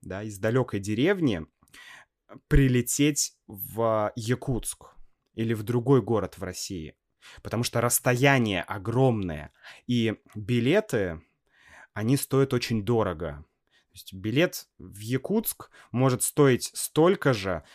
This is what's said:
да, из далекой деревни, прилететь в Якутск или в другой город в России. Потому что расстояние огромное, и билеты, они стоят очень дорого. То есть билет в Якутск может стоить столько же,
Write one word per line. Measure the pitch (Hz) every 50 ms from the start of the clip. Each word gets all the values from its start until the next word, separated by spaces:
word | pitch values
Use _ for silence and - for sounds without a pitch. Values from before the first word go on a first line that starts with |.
да, | - - 92 95 107
из | 110 104 98
далекой | 95 110 117 131 123 - - 104
деревни, | 98 101 107 104 131 175 202 185 165 139 104 85 80 - _ _ _ _ - - - - - - - _ _ _ _ - 101 - _ -
прилететь | - 143 139 131 123 123 120 123 - - 143 151 147 - - - _ _ _ -
в | 104 98 95 - 92 107 117 113 110 107 107 104 -
Якутск | - 110 107 123 120 - - 127 110 - - - - - - - - - - _ _ _ _ -
или | - 113 113 113
в | 107 107
другой | 101 120 123 117 120 139 131
город | 104 98 117 107 92 87 - -
в | 98
России. | 92 92 - - - 98 90 78 76 - _ _ _ _ _ _ - - - -
Потому | - - 110 120
что | - - 120
расстояние | 113 120 - - - 131 123 120 127 143 139 131 117 110 98 90 -
огромное, | - - 101 92 107 117 127 135 131 120 110 98 90 80 76 76 - _ _ - - - - _
и | - 123 120 113 110 104 - _ _ -
билеты, | 107 107 95 123 120 117 127 160 208 214 - - 117 98 90 82 82 - _ _ _ _ _ _ _ _ - - - - - -
они | 104 104 110 139 135
стоят | - - - 135 139 135 -
очень | 123 - - 120 110 101
дорого. | 98 123 113 107 95 87 78 87 80 73 73 76 _ _ _ _ _ _ _ _ _
То | -
есть | - - - -
билет | 95 92 107 110 135 147 143 - - - _ _ -
в | - 92 - 98
Якутск | 104 110 123 131 - - 190 220 226 - - - - - _ - - _
может | - 113 131 135 127 123 -
стоить | - - - 147 139 127 117 - - -
столько | - - - - - 156 175 202 190 - 147 127
же, | 104 95 95 90 80 - - -